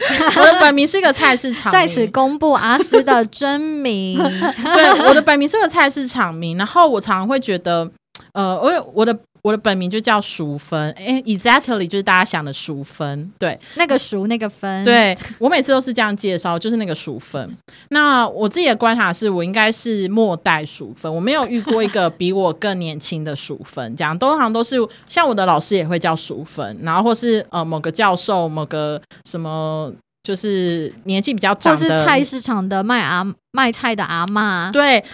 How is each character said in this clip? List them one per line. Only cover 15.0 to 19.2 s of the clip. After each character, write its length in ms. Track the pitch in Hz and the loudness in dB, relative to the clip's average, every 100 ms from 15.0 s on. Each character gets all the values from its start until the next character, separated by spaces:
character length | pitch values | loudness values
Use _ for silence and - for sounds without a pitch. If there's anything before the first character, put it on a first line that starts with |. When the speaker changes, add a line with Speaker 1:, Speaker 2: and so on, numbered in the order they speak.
| 208 180 - - | 4 0 -8 -2
Speaker 1:
我 100 | 247 | 0
每 140 | 330 | 2
次 100 | 269 | 2
都 80 | 262 | 0
是 120 | 262 | 0
这 80 | 240 | -2
样 120 | 214 | -2
介 220 | 202 202 175 | -2 -4 -2
绍， 220 | 180 170 | -2 -4
就 100 | 220 | -2
是 80 | 226 | -2
那 80 | |
个 100 | 196 | -2
淑 240 | 156 - 120 | -6 -8 -12
芬。 380 | - 143 110 - _ - _ | -10 -12 -10 -14 _ -20 _
那 360 | 294 294 254 220 | 2 4 4 2
我 200 | 160 208 | 0 -2
自 100 | 339 | 0
己 60 | 320 | 0
的 100 | - | 2
观 180 | 233 233 | 2 2
察 160 | 190 | 0
是， 160 | 175 | 0